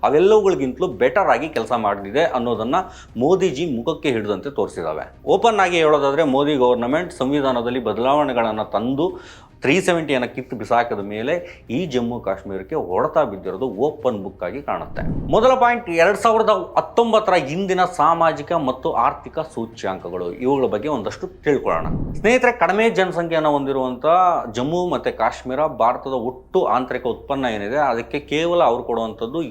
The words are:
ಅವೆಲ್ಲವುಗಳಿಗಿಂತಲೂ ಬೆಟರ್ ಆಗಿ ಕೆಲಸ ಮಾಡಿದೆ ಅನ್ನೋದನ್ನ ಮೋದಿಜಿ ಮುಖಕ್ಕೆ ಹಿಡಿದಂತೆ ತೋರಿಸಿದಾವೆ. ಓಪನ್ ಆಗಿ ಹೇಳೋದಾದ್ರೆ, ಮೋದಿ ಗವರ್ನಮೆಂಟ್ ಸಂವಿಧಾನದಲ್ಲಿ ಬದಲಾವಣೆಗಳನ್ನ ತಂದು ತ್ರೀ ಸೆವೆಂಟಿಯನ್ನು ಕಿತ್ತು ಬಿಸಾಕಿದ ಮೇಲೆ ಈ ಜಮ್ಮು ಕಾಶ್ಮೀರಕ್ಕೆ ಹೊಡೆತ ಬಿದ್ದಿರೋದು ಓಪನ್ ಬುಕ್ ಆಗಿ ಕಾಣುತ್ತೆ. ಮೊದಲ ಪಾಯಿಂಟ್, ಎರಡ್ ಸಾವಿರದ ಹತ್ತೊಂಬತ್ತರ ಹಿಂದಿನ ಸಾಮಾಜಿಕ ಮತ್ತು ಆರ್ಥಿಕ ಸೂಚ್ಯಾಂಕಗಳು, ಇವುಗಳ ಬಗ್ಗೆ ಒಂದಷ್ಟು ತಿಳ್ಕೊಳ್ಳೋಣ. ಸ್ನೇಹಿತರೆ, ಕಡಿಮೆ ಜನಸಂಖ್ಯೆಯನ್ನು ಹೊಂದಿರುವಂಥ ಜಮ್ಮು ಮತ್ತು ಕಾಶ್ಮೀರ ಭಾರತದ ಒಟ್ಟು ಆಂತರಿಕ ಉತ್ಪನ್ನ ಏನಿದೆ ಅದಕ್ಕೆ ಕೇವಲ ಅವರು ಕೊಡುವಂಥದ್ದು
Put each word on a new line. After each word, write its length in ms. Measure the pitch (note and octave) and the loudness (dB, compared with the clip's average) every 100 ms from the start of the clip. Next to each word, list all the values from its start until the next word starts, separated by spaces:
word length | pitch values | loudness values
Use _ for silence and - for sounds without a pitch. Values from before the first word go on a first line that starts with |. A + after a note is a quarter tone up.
ಅವೆಲ್ಲವುಗಳಿಗಿಂತಲೂ 840 | A2+ D3 F#3+ G#3+ G3 F3 C3 - F3 | 4 4 6 6 4 0 -2 -2 -4
ಬೆಟರ್ 440 | G#2 B2+ - C#3+ | 0 2 2 2
ಆಗಿ 180 | A#2 D#3 | 2 0
ಕೆಲಸ 240 | - A2+ A#2+ | -4 -2 0
ಮಾಡಿದೆ 480 | G#2 G2+ G2 A#2+ | 0 -2 -2 0
ಅನ್ನೋದನ್ನ 500 | E3 B2+ A#2+ A2 A2+ E3 F#3 - - A2 | 0 0 -2 -2 0 -2 -4 -14 -12 -2
ಮೋದಿಜಿ 600 | C3 F#3 F3+ C3 F3 A#2 | 2 4 2 0 -4 -2
ಮುಖಕ್ಕೆ 340 | A#2 D3+ D#3 | -4 -2 -2
ಹಿಡಿದಂತೆ 400 | A2+ G#2 G2 C#3+ | -2 -2 -4 -4
ತೋರಿಸಿದಾವೆ. 640 | C#3 F#2+ - E2 D#2 C2 - - | -4 -4 -4 -6 -6 -8 -10 0
ಓಪನ್ 340 | F3+ A#3 G#3+ | 4 4 4
ಆಗಿ 160 | F#3 F3 | 2 4
ಹೇಳೋದಾದ್ರೆ, 480 | D#3 D3 C#3 C#3 | 4 4 2 2
ಮೋದಿ 300 | D#3 C3 D3 | 2 2 2
ಗವರ್ನಮೆಂಟ್ 580 | D3 B2 A#2 A#2 D3+ F3 | 4 4 4 2 -2 -4
ಸಂವಿಧಾನದಲ್ಲಿ 720 | - B2+ D3 C3+ B2 A#2 B2+ | -4 -2 0 0 0 -2 -2
ಬದಲಾವಣೆಗಳನ್ನ 800 | A2 G#2 B2+ D3 C#3+ A#2+ A2+ G#2+ | -2 0 2 2 2 0 0 -2
ತಂದು 580 | G#2 G2 A#2 C3+ F3 F#3 - - - - | -2 -2 -2 -2 -2 -4 -16 -20 -20 -4
ತ್ರೀ 200 | - F3 | 0 2
ಸೆವೆಂಟಿಯನ್ನು 540 | F#3 E3+ D3+ C3+ A#2+ | 2 0 0 -2 -2
ಕಿತ್ತು 220 | - B2+ A#2+ | -6 -10 -10
ಬಿಸಾಕಿದ 420 | G#2 A#2+ A#2+ G#2 | 0 0 2 -4
ಮೇಲೆ 680 | G2+ G#2 A#2 F3 F3 - - | -6 -6 -4 -4 -6 -18 -6
ಈ 160 | A#2+ F3+ | -4 -2
ಜಮ್ಮು 340 | B2 A#2 A#2+ | -2 -2 -4
ಕಾಶ್ಮೀರಕ್ಕೆ 540 | G2 F#2+ G2+ F#2+ F#2+ | -4 -6 -6 -10 -6
ಹೊಡೆತ 440 | D#3 F#2 F#2 C#3 D#3+ | -6 -2 -2 0 0
ಬಿದ್ದಿರೋದು 500 | C3+ G2 F2 F#2+ C3 | 0 -4 -8 -6 -6
ಓಪನ್ 540 | G2 C#3+ D3+ B2+ A2 | -2 -2 0 -4 -4
ಬುಕ್ 200 | F#2+ - | -8 -8
ಆಗಿ 200 | F2+ A#2+ | -8 -8
ಕಾಣುತ್ತೆ. 680 | C#3+ F#2 - - - - - | -6 -6 -6 -6 -4 -4 0
ಮೊದಲ 240 | F3 B3 | 4 4
ಪಾಯಿಂಟ್, 360 | C4 A#3+ A#3+ E3+ | 4 2 2 -2
ಎರಡ್ 280 | E3 E3+ G3 | 2 4 4
ಸಾವಿರದ 560 | A#3 A3 G#3+ G3 F3 - | 2 2 2 0 0 -2
ಹತ್ತೊಂಬತ್ತರ 580 | - - A#3 G#3+ - | 0 2 4 4 4
ಹಿಂದಿನ 500 | F3+ C3+ D#3+ G3 F#3 | 2 2 -4 -2 0
ಸಾಮಾಜಿಕ 680 | F3+ F3+ D3+ E3 E3 D3 C#3+ | 0 2 2 4 2 0 -2
ಮತ್ತು 400 | E3+ C3 B2+ E3 | -2 0 -2 -2
ಆರ್ಥಿಕ 460 | A2+ B2 - C3 D#3+ | 0 0 -2 -10 -8
ಸೂಚ್ಯಾಂಕಗಳು, 920 | D#3 - A2+ - G2 F#2 F2+ F2+ F2 | -8 -8 -10 -8 -8 -8 -8 -6 -6
ಇವುಗಳ 340 | F2 B2+ C#3 A#2+ | -4 0 2 2
ಬಗ್ಗೆ 220 | G#2 D3 | 0 -2
ಒಂದಷ್ಟು 540 | C#3 G#2 - F#3 - | -4 -4 -8 -12 -6
ತಿಳ್ಕೊಳ್ಳೋಣ. 680 | - C3+ - E2 E2 - - | 0 0 0 -2 -2 -4 -4
ಸ್ನೇಹಿತರೆ, 400 | - G#3 B3+ B3 | -2 2 4 2
ಕಡಿಮೆ 380 | A#3+ E3+ G3 A3+ | 2 0 2 2
ಜನಸಂಖ್ಯೆಯನ್ನು 600 | F#3+ F#3 E3 E3+ D#3+ D#3 | 2 0 0 0 2 2
ಹೊಂದಿರುವಂಥ 560 | C#3+ C3+ C3+ B2+ B2 D3+ F3 F#3 D#3+ A2+ | 2 0 0 -2 0 2 4 4 2 -2
ಜಮ್ಮು 380 | G#2+ C3+ F3 F3+ | -4 -2 -2 -2
ಮತ್ತು 300 | C3 B2 - | -2 -2 0
ಕಾಶ್ಮೀರ 480 | A2+ - B2+ C3 D3+ | -2 -2 -8 -2 -2
ಭಾರತದ 460 | A#2 A#2 B2+ C3+ | 2 2 2 -4
ಒಟ್ಟು 520 | C3 A#2 - - F#3+ | -4 -4 -8 -2 0
ಆಂತರಿಕ 420 | - A#2 B2+ B2 B2 | 2 0 0 -4 -4
ಉತ್ಪನ್ನ 380 | A2 - C#3 B2+ | -6 -6 -4 -2
ಏನಿದೆ 220 | G#2+ G2+ C#3 | -4 -4 0
ಅದಕ್ಕೆ 440 | C#3+ A#2 A#2 D3 | 0 0 -4 -8
ಕೇವಲ 420 | - D3 E3+ F3 | -4 -2 0 4
ಅವರು 200 | D3 A#2+ | 4 2
ಕೊಡುವಂಥದ್ದು 600 | B2 A#2 A2+ - A#2 D#3 C#3+ | -2 -4 -4 -6 -8 -6 -8